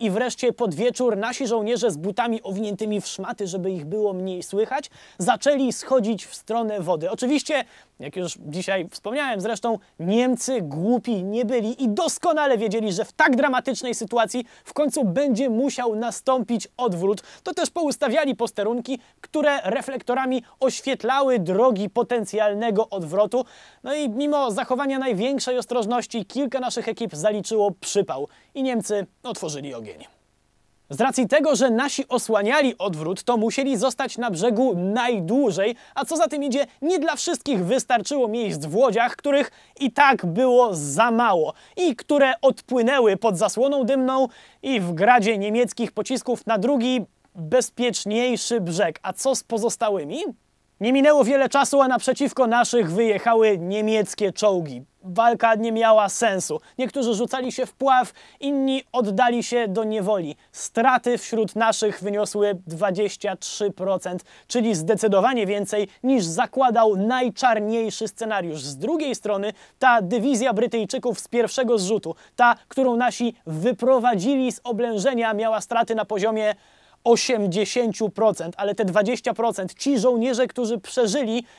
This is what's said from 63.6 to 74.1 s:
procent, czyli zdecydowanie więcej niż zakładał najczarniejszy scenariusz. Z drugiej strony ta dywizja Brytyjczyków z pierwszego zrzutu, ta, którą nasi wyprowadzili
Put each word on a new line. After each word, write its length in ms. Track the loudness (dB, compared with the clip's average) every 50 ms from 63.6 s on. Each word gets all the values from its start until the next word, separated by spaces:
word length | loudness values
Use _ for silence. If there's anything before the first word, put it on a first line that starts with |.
| -4 -4
procent, 540 | -4 -4 -4 -4 -4 -4 -4 -6 -8 -10 -10 _ -20 -20 _
czyli 280 | -6 -2 0 0 0 0
zdecydowanie 720 | 0 0 0 0 2 2 2 4 4 4 2 2 0 -2
więcej 420 | -2 -2 -2 -4 -2 -2 -2 -4 -4 -6 _ 0
niż 220 | 2 2 2 2
zakładał 720 | 0 -2 -2 -2 -2 0 2 2 4 4 4 4 4 4
najczarniejszy 1120 | 2 0 0 0 0 0 -2 -2 0 2 2 2 2 2 0 0 0 -2 -2 -4 -6 -6 -8
scenariusz. 540 | -6 -8 -6 -4 -2 -2 -4 -4 -6 -8 -8
Z 140 | -10 -8
drugiej 380 | -6 -4 -2 -2 -2 -2 -4 -4
strony 380 | -4 -4 -2 -2 -2 -2 -4 -8 -10 -14 -20 _ _
ta 240 | 4 4 4 4 4
dywizja 500 | 0 0 0 0 2 0 2 2 0 0
Brytyjczyków 680 | 0 0 0 0 -2 -4 -4 -4 -4 -2 -4 -4 -4
z 80 | -6 -4
pierwszego 500 | 0 0 0 0 0 -2 0 2 2 0
zrzutu, 360 | 0 0 -2 -2 -4 -6 -10 -12 -16 _ _
ta, 180 | 4 4 4 4 2 _ _
którą 280 | -2 0 0 2 2
nasi 380 | 2 0 0 0 -2 -2 -4 -4 -6 _
wyprowadzili 1080 | -10 -8 -2 -2 -2 -2 0 2 4 4 4 4 2